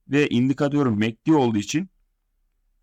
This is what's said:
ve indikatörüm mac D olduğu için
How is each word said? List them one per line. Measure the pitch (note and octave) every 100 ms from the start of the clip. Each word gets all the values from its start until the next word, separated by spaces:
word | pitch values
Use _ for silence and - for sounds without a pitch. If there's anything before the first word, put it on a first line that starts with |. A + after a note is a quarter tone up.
| -
ve | C#3 D3
indikatörüm | A#2 C3 C3 C#3+ D3 C3 G#2
mac | A2+ A2 -
D |
olduğu | D#3 B2 G#2+
için | G2+ D3+ F#3+ _ _ _ _ _ _ _ _ _